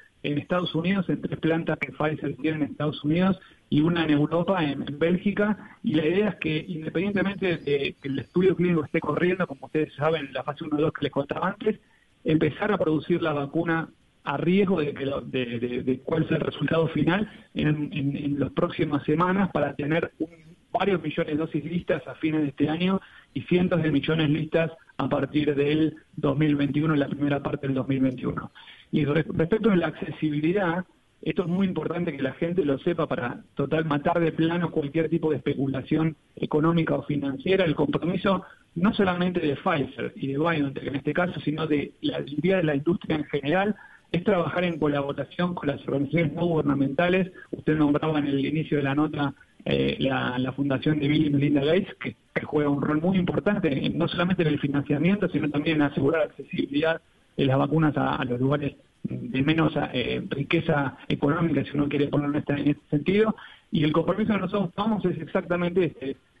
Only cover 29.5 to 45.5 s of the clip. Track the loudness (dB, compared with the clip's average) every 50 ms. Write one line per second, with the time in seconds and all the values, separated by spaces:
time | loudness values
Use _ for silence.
29.5 | 0 2 4 4 4 4 2 0 -4 -6 -8 -10 -6 -4 -2 -2 0 0 0 2
30.5 | 2 2 0 0 -2 -4 -6 -8 _ _ _ _ _ _ -6 -4 -2 -2 -2 0
31.5 | 0 0 0 0 0 -2 -4 -4 -2 -2 -2 -4 -2 -2 -4 -4 -2 -2 -4 -2
32.5 | 0 0 0 0 0 0 0 -2 0 0 -2 -2 -2 -4 -4 -6 -8 -10 -14 -12
33.5 | _ -4 -2 0 0 0 0 0 0 0 0 2 2 2 2 0 2 2 0 0
34.5 | 2 0 -2 0 -2 -2 -4 0 0 0 0 0 0 0 0 0 -2 0 -2 -2
35.5 | -2 0 -2 -2 -2 -4 -2 0 0 2 2 0 -2 -4 _ _ _ -6 -4 0
36.5 | 2 2 4 4 4 2 2 2 0 -2 -2 -2 -2 -2 -2 -2 -4 -4 0 0
37.5 | 2 4 4 2 2 2 0 0 0 0 0 -2 -2 0 0 0 0 0 -2 -8
38.5 | -18 _ _ _ _ 2 2 2 4 4 2 2 2 2 0 0 0 0 0 0
39.5 | -2 0 0 0 0 0 0 -4 -4 -8 -8 -8 -6 -6 -6 -4 -2 0 0 0
40.5 | 2 0 0 -2 -4 -6 -6 -6 -6 -4 -4 -2 0 0 0 -2 -2 -4 -4 -4
41.5 | -2 -2 -2 0 0 -2 -2 -4 -8 _ -4 -4 -4 -4 -6 -6 -6 -2 0 2
42.5 | 2 2 2 2 0 0 0 0 -2 -2 -2 -2 -2 -2 -2 -4 -4 -4 -2 0
43.5 | 0 2 2 0 -2 -4 -10 -20 -20 -20 _ _ -4 -2 0 2 2 2 0 0
44.5 | 0 0 0 0 0 0 0 0 0 0 -2 -4 -4 -6 -8 -8 -4 -4 -2 -2